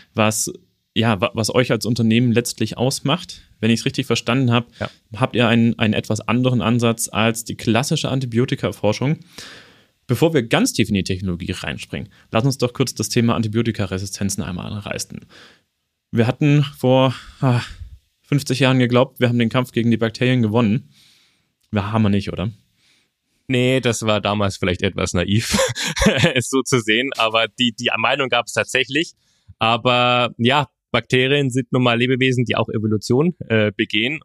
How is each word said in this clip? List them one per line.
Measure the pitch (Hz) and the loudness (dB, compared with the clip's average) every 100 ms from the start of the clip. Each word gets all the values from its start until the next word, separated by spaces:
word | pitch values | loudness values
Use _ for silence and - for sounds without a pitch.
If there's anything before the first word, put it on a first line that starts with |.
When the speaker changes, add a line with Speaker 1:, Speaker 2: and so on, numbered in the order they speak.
| - | -10
Speaker 1:
was, | 113 107 107 - - _ _ _ | 0 0 0 -6 -8 _ _ _
ja, | - 113 98 | -2 0 0
wa-, | 117 | -2
was | 117 110 | -2 -2
euch | 120 127 | 0 0
als | 117 120 | 0 -2
Unternehmen | 120 113 113 123 | 0 2 4 4
letztlich | 113 - - 113 - | 2 0 -4 -6 -2
ausmacht. | 127 - 139 170 - - - - | -4 -2 -2 -4 -6 -20 -20 -4
Wenn | 110 | 0
ich's | 117 135 | 0 -2
richtig | 135 - | -4 -2
verstanden | 117 - 123 123 | -2 0 0 2
hab, | 120 117 - | 2 -2 -8
Speaker 2:
Ja. | - - - 107 | -10 -10 -14 -4
Speaker 1:
habt | 127 110 | -2 2
ihr | 117 | 2
einen, | 117 117 - | 4 2 2
einen | 110 | 0
etwas | - - 107 | 0 -2 -4
anderen | - 120 127 123 | -2 0 0 0
Ansatz | 98 120 117 113 - | 2 2 2 0 -4
als | 95 113 113 | 0 0 -2
die | - - | -8 -6
klassische | - 110 143 160 - | 0 0 0 -2 -2
Antibiotikaforschung. | 135 127 113 131 127 92 - 104 - 131 160 - - - - - _ _ _ - | -4 -2 -2 -2 -2 -4 -2 -2 0 -2 -4 -6 -20 -20 -20 -20 _ _ _ -4
Bevor | 123 165 | 2 2
wir | 156 | 2
ganz | 117 151 247 | 0 0 0
tief | - 107 | -2 -4
in | |
die | 98 | -2
Technologie | 90 92 95 87 90 | -2 -4 -4 -6 -6
reinspringen, | 90 - 65 - 71 64 _ - | -8 -8 -10 -10 -12 -12 _ -4
lass | 113 | 0
uns | 135 127 | 0 0
doch | 123 | -2
kurz | - 127 | -2 -4
das | - 110 | -4 -4
Thema | 123 117 - | 0 0 0
Antibiotikaresistenzen | 110 113 117 107 95 92 98 - 98 - | -2 -2 -2 -2 -4 -4 -8 -6 -6 -4
einmal | 87 90 - | -8 -8 -8
anreißen. | 104 - - - - - - - _ _ _ _ _ - | -10 -8 -10 -10 -14 -20 -20 -20 _ _ _ _ _ -6
Wir | 113 110 | 0 0
hatten | - 147 147 | 2 4 4
vor, | 143 - 127 131 131 - - - | 2 0 2 4 2 0 -12 -2
ah, | 135 120 - - - - _ _ | 0 0 -2 -12 -18 -20 _ _
fünfzig | - 143 - 131 | -4 -2 0 0
Jahren | 131 131 | 2 4
geglaubt, | 120 123 127 - | 4 4 2 2
wir | 123 | 0
haben | 120 | 2
den | 113 | 0
Kampf | 127 123 | 0 -2
gegen | 120 117 | 0 2
die | 113 | 2
Bakterien | 113 - 127 127 | 0 0 0 2
gewonnen. | 110 113 110 117 - _ _ _ _ _ _ _ - | 2 2 2 0 -4 _ _ _ _ _ _ _ -6
Wir | 104 101 | -4 -2
haben | 110 | 0
wir | 104 | 2
nicht, | 101 98 | 2 -2
oder? | - 104 - _ _ _ _ _ _ _ _ - | -6 -6 -8 _ _ _ _ _ _ _ _ -4
Speaker 2:
Nee, | 123 127 131 | 0 2 2
das | 120 110 | 0 0
war | 110 107 | 0 0
damals | 101 104 98 - | 0 0 -2 0
vielleicht | 95 90 | -2 0
etwas | 98 90 87 | -2 -2 -2
naiv, | 90 87 110 - - 508 - - | -2 0 0 0 0 0 -2 -6
<laughs> | - 214 139 170 | 0 2 4 2
es | 127 - | 2 0
so | 131 | -2
zu | - 127 | 2 0
sehen, | 107 110 135 - | 2 0 0 0
aber | 113 113 113 | 0 2 0
die, | - 120 | 0 -2
die | 110 120 104 | -2 -4 0
Meinung | 113 139 131 | 0 0 0
gab's | 120 - | 0 0
tatsächlich. | 113 104 127 127 143 165 - _ _ _ - | -2 0 0 0 -2 -4 -10 _ _ _ -2
Aber | 113 117 127 123 123 123 117 - | 0 2 2 2 2 2 0 0
ja, | 120 147 135 _ _ | 2 2 0 _ _
Bakterien | 120 - 127 131 143 135 | -4 0 2 2 2 0
sind | 127 123 | -2 -2
nun | 131 | 2
mal | 123 117 | 2 2
Lebewesen, | 123 127 131 127 | 2 2 2 2
die | 113 | 0
auch | - 127 | 0 -2
Evolution, | 120 107 107 - 123 170 - - | -2 -2 -2 0 2 0 -2 0
äh, | 113 104 | 2 2
begehen | 98 110 104 120 156 | 0 -2 -2 -2 -4